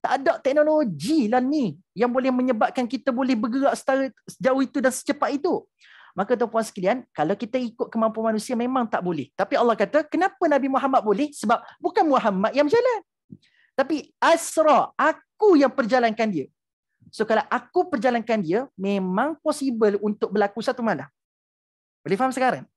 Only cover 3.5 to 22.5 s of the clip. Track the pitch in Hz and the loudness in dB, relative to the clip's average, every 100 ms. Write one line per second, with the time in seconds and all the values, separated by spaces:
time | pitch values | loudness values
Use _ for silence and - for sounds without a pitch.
3.5 | 262 277 - - 269 269 _ - - 247 | 0 0 0 -2 -2 -2 _ -20 -4 0
4.5 | 269 269 285 254 247 - 285 226 277 359 | 0 -2 0 -2 -2 -6 -4 -2 -2 -2
5.5 | 262 - _ _ - - - 202 240 226 | -4 -6 _ _ -20 -14 -8 -4 -2 0
6.5 | 226 220 - 185 254 - - 156 208 233 | -2 -4 -4 -2 -2 -6 -4 -2 -2 -4
7.5 | 254 240 - 247 226 220 220 220 220 214 | -4 -6 -8 -6 -2 -2 -2 -2 -2 -4
8.5 | 233 247 262 233 - 175 160 123 - 202 | -4 -2 -2 -2 -2 -4 -6 -8 -6 -2
9.5 | 269 240 220 202 294 302 320 381 - 339 | 2 2 2 0 0 0 -2 -2 0 0
10.5 | 277 269 262 269 262 214 196 294 - 214 | 2 2 0 2 0 2 0 -2 -4 -2
11.5 | 233 - - 359 427 330 254 220 190 208 | -2 -2 -6 -2 0 2 2 2 0 0
12.5 | 254 294 453 508 440 _ _ _ - _ | 0 2 2 2 -2 _ _ _ -20 _
13.5 | _ _ - 269 302 - _ 277 330 - | _ _ -4 -2 -4 -6 _ 2 2 2
14.5 | - 302 240 139 - 285 311 _ _ 427 | 2 4 4 2 0 -2 -2 _ _ 4
15.5 | 311 269 269 233 254 233 220 220 165 131 | 6 4 0 0 2 2 0 -2 -2 -8
16.5 | _ _ _ _ _ - - 214 220 - | _ _ _ _ _ -20 -6 0 0 0
17.5 | 240 - 349 359 254 254 233 220 220 160 | -4 -2 -2 -2 0 0 -2 -2 -2 0
18.5 | 202 277 - 196 202 185 190 285 320 311 | -2 -4 -6 -2 -2 -2 -2 -2 -2 -4
19.5 | 294 269 233 214 202 208 208 220 202 202 | -2 -4 2 2 2 -2 -4 -2 0 -2
20.5 | 226 220 254 226 160 135 _ _ _ _ | -2 -6 -2 -2 -4 -6 _ _ _ _
21.5 | _ _ _ _ _ - 196 262 254 254 | _ _ _ _ _ -6 -2 -2 0 -2